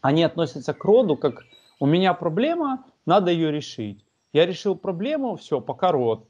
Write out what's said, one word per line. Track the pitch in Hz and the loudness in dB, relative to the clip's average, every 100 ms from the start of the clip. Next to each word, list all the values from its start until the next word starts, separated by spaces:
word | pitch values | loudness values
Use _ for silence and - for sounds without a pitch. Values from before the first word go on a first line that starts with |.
они | 135 156 | 2 2
относятся | 165 165 165 147 127 | 2 0 -6 -4 -8
к | 147 190 | -4 4
роду | 226 214 139 | 4 4 0
как: | 147 117 - _ _ _ | -2 -4 -20 _ _ _
«У | 139 | 2
меня | 170 190 | 4 2
проблема, | 175 170 160 277 339 294 262 - _ - | 0 -2 -2 -2 -2 -4 -6 -12 _ 2
надо | 190 175 | 2 4
её | 170 156 | 0 0
решить. | 151 - - 110 101 _ _ _ | -2 -8 -10 -10 -10 _ _ _
Я | 143 175 | 2 2
решил | 175 208 180 | 0 -4 -4
проблему, | 202 170 233 311 262 175 | -6 -6 -4 -4 -4 -8
всё, | - 139 | -6 -6
пока | 113 131 180 | -4 -2 0
род. | 151 120 110 | 2 0 -2